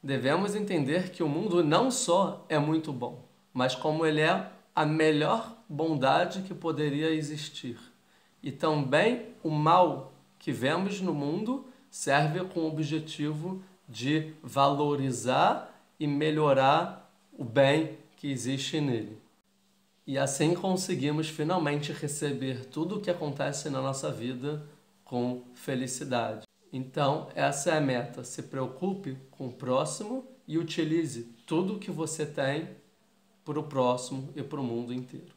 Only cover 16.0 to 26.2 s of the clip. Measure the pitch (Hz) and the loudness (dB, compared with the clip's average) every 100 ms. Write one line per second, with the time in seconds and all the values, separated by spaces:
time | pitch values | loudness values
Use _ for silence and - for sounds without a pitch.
16 | 151 143 156 156 151 135 135 151 185 190 | -2 0 0 2 4 6 6 4 2 -8
17 | - _ _ - 127 117 135 151 156 - | -18 _ _ -10 -2 4 6 6 2 -4
18 | - _ 147 131 113 135 - 160 147 117 | -20 _ -6 -4 -2 -4 -2 0 0 0
19 | 107 110 _ _ _ _ _ _ _ _ | -4 -12 _ _ _ _ _ _ _ _
20 | - 135 135 - 156 175 190 185 - 175 | -6 -2 0 2 2 2 2 0 0 0
21 | 135 151 156 - 151 185 151 147 147 - | 0 0 -2 -2 0 2 2 0 -2 -6
22 | 147 - 147 127 131 123 - - 170 202 | -6 -4 -4 -2 -4 -6 -8 -4 -4 -4
23 | 196 180 151 131 139 143 156 135 135 135 | -2 -2 -2 -2 -4 -4 -4 -4 -2 -4
24 | 156 113 117 127 139 151 151 - _ _ | -4 -6 -6 -6 -6 -6 -10 -20 _ _
25 | - 123 123 123 - - - 127 127 - | -6 -2 -2 -2 -8 -14 -4 -4 -2 -6
26 | 139 139 | -2 0